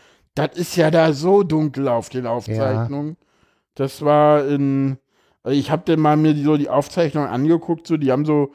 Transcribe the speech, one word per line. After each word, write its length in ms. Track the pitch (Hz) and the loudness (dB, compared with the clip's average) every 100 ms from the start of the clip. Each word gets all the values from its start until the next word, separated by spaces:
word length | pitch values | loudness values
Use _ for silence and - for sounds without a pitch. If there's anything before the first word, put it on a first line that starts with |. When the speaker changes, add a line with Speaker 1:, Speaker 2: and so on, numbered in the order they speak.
| _ _ _ | _ _ _
Speaker 1:
Das 240 | - 151 170 | -6 -6 -6
ist 180 | 170 170 | -6 0
ja 140 | 156 | 2
da 240 | 165 160 | 4 2
so 300 | 139 170 202 | 0 2 2
dunkel 440 | 180 156 156 131 135 | 2 0 -2 -2 -2
auf 220 | 117 - | -2 -4
den 160 | 127 120 | -8 -6
Speaker 2:
Ja. 60 | |
Speaker 1:
Aufzeichnungen. 840 | 117 110 110 120 110 117 143 151 165 _ _ _ _ _ - | -6 -4 -2 -2 -2 -4 -6 -8 -12 _ _ _ _ _ -6
Das 260 | 135 - | -6 -2
war 420 | 147 147 151 151 139 | 2 4 6 4 2
in, 500 | 143 139 135 135 131 _ _ _ _ | 0 0 0 -2 -4 _ _ _ _
also 120 | - 143 | -2 -2
ich 140 | - | 0
hab 160 | 160 175 | -2 0
dann 140 | 160 | 2
mal 180 | 151 151 | 2 4
mir 160 | 156 | 4
die, 100 | 151 | 2
so 140 | 143 151 | 2 0
die 120 | 143 | 0
Aufzeichnungen 600 | 139 - - 160 151 139 | -2 -2 -2 -2 -2 -4
angeguckt, 560 | 120 151 170 170 165 - | -2 0 0 -2 -6 -4
so, 120 | 160 | -2
die 140 | 135 | 0
haben 140 | 127 151 | 0 0
so 260 | 147 143 | 0 -2